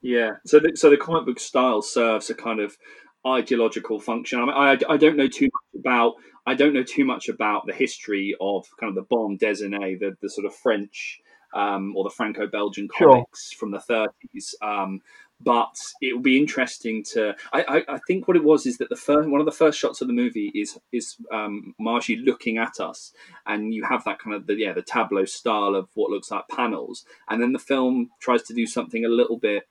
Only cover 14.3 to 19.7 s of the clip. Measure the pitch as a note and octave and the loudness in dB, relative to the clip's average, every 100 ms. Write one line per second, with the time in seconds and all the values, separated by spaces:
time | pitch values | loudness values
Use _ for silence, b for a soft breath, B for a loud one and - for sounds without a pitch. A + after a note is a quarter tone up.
14.3 | - - - G#2+ G#2 G2 F#2+ b b b | -16 -16 -10 -6 -4 -6 -8 b b b
15.3 | _ A#2+ A#2+ A2+ - - - C3 B2 C3 | _ 2 2 2 -6 -16 -8 -6 0 4
16.3 | C3 D3 C3+ B2+ - A#2 A2 G#2 A#2 G#2+ | 4 4 0 -4 -4 -6 -6 -4 -2 -2
17.3 | - B - - D3+ D#3 C#3 - F#3 - | -4 B -2 0 0 -2 -10 -4 -2 2
18.3 | F3 D3+ D3+ C3 B2 B2+ A#2+ - D3 D#3 | 4 6 4 2 -4 -6 -6 2 2 4
19.3 | C#3+ D3+ - D#3+ | 2 0 4 2